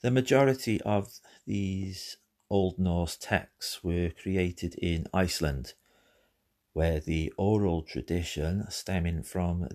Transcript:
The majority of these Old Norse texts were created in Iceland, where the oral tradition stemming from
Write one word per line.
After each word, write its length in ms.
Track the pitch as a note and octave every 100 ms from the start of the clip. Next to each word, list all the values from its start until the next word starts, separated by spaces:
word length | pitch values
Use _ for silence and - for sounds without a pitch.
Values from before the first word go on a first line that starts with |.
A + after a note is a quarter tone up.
The 80 | A#2+
majority 720 | B2+ B2+ C3+ C#3 C3 - G#2+
of 380 | - G#2 G2 - - - -
these 720 | G2+ G2 F#2+ F#2+ F#2 - - _ _ -
Old 300 | G2+ F#2 F2+
Norse 380 | F#2 E2+ E2+ -
texts 680 | - G2 - _ - -
were 260 | F2+ F2 F2
created 640 | - - F#2+ F2+ F2 F2 -
in 300 | F2 E2 D#2
Iceland, 600 | F#2+ F#2 - D#2 C#2 B1+ - _ _ _ _ _ _ _ _ _
where 280 | D#2+ D#2+ D#2
the 340 | D#2 D#2+ D#2+ -
oral 460 | G2 G#2+ G2+ E2+
tradition 840 | D#2+ - - F2 E2+ - D#2 F#2+ -
stemming 540 | - - F#2+ E2+ E2+
from 440 | D#2 F#2 F2 F2 E2+